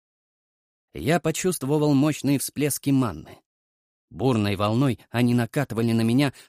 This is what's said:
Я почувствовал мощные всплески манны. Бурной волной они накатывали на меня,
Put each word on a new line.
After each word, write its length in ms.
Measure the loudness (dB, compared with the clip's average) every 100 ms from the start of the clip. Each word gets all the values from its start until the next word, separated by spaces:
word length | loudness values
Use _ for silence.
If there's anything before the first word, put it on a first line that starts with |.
| _ _ _ _ _ _ _ _ _
Я 280 | -8 -2 -2
почувствовал 760 | -2 -2 -2 -2 -2 0 2
мощные 440 | 4 2 0 -2 -2
всплески 520 | -2 -4 -4 -2 0
манны. 480 | 2 0 -4 -14 -20 _ _ _ _ _ _ _
Бурной 460 | -4 0 2 0 0
волной 440 | 0 2 0 -2 -4
они 220 | 0 2
накатывали 600 | 2 0 -2 -4 -2 0
на 100 | 2
меня, 320 | 2 2 0 -2